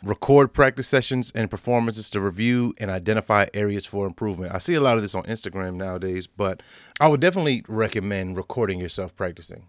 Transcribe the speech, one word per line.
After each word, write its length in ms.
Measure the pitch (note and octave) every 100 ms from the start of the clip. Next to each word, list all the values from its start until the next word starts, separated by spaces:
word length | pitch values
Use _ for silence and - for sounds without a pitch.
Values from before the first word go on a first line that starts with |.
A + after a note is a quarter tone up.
Record 520 | G2 - - C#3+ C3+
practice 340 | - C3+ C3+ -
sessions 420 | C3+ - B2+ A#2
and 160 | A#2 G#2+
performances 580 | G#2 B2 A#2+ A#2 A2 G#2
to 120 | G#2
review 500 | G2 F2+ A#2 B2 A#2+ -
and 120 | G2+
identify 560 | F#2 G#2 G#2+ - G#2 F#2+
areas 320 | G#2 G#2 G2+
for 220 | - G2+ F#2+
improvement. 480 | - G#2+ F#2 F2+
I 20 | F#2+
see 160 | -
a 80 | D#3+
lot 160 | C3+ A2+
of 60 |
this 120 | G#2
on 100 | F#2
Instagram 500 | - A2+ F#2+ F#2+ F#2
nowadays, 520 | F#2 F#2+ F#2 F#2 F#2 -
but 360 | G#2 G2 - - - - -
I 60 | D#3
would 140 | C#3+
definitely 440 | F3 F#3 D3+ A#2+ -
recommend 680 | A2 G#2+ A2 G2 G2 F#2 F#2
recording 420 | - B2 G2+ F2+
yourself 340 | F2 - F#2
practicing. 520 | - F2+ F2 E2+ E2+